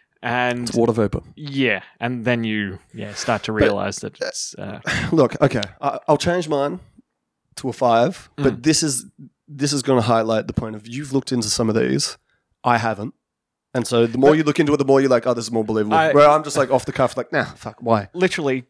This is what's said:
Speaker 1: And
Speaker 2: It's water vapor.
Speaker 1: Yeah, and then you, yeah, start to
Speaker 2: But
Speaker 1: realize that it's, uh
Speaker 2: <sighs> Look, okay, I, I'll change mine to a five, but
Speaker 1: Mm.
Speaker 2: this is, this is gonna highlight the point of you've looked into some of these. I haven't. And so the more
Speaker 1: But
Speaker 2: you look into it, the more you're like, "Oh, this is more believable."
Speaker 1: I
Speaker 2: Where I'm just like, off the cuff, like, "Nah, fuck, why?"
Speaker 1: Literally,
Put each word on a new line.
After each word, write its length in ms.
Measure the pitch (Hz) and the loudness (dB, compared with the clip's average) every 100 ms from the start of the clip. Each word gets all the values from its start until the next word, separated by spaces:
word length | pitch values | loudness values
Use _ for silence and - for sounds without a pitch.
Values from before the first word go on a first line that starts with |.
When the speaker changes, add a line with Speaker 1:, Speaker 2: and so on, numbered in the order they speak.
| _ _ | _ _
Speaker 1:
And 440 | 120 123 123 123 120 | -6 -2 -2 -2 -2
Speaker 2:
It's 60 | 117 | 0
water 160 | 117 | 2
vapor. 280 | 113 104 - - - | 2 0 -2 -10 -16
Speaker 1:
Yeah, 480 | 147 135 127 95 - - | -8 0 0 0 -6 -8
and 260 | 117 123 110 | -6 -4 -2
then 180 | 120 | -2
you, 360 | 113 107 98 95 _ 113 | -2 -4 -4 -8 _ -16
yeah, 180 | 104 | -14
start 300 | 101 - 110 | -8 -4 -4
to 80 | - | -2
Speaker 2:
But 100 | 110 | 0
Speaker 1:
realize 360 | 107 101 98 101 | 0 0 -4 -8
that 220 | 104 - | -10 -10
it's, 360 | - - - - | -10 -8 -12 -12
uh 240 | 98 101 - - | -14 -12 -8 -6
Speaker 2:
<sighs> 160 | - | 0
Look, 280 | 160 123 - | 4 4 4
okay, 220 | 139 120 101 - | 2 2 -6 -6
I, 180 | 139 - - | -6 -2 0
I'll 100 | 147 | 0
change 320 | 175 180 156 | 2 -2 -2
mine 300 | 143 143 185 - _ _ _ _ _ _ - | -2 -2 -6 -14 _ _ _ _ _ _ -10
to 120 | 127 | -8
a 40 | |
five, 560 | - 127 117 135 190 - - | 0 4 4 2 -2 -14 -2
but 200 | 139 120 | -2 0
Speaker 1:
Mm. 80 | |
Speaker 2:
this 180 | 135 156 | 0 0
is, 240 | 156 123 - - 139 _ - | 0 -4 -8 -20 -20 _ -16
this 240 | 143 143 | -6 -2
is 120 | 143 | -2
gonna 180 | 123 127 | 2 2
highlight 460 | 113 113 110 110 110 | 4 2 2 -2 -2
the 60 | |
point 220 | - 113 107 | -6 -6 -10
of 120 | 110 | -12
you've 260 | 123 143 | -12 -4
looked 180 | 135 - | -4 -2
into 160 | 123 107 | -2 -2
some 200 | - 113 | 0 0
of 60 | 110 | 2
these. 420 | 127 135 - - _ _ _ _ | 0 0 -4 -8 _ _ _ _
I 160 | 120 117 | 0 2
haven't. 340 | 113 101 117 - _ _ _ _ _ 127 | 0 -4 -8 -14 _ _ _ _ _ -6
And 100 | 117 | 0
so 220 | 120 117 | 2 2
the 100 | 123 | 4
more 140 | 139 | 4
Speaker 1:
But 60 | 156 | 4
Speaker 2:
you 60 | 147 | 2
look 140 | 147 | 0
into 140 | 147 | 2
it, 40 | 147 | 2
the 80 | 135 | 4
more 140 | 135 | 4
you're 80 | 135 | 4
like, 160 | 120 127 | 2 0
"Oh, 80 | 120 | -4
this 100 | 113 | -4
is 60 | |
more 140 | 117 110 | -4 -2
believable." 300 | 110 107 160 | -2 0 2
Speaker 1:
I 140 | 160 | 4
Speaker 2:
Where 140 | 143 147 | 6 6
I'm 160 | 151 | 6
just 140 | 147 151 | 0 -2
like, 140 | 131 | 2
off 140 | 131 - | 0 0
the 80 | |
cuff, 240 | 143 123 - | 0 0 -2
like, 140 | 117 | -4
"Nah, 120 | 151 | -4
fuck, 320 | 110 - 117 - | -4 -8 -16 -6
why?" 280 | 117 110 101 | 0 0 0
Speaker 1:
Literally, 480 | 175 180 180 143 131 | -2 -2 0 -2 -2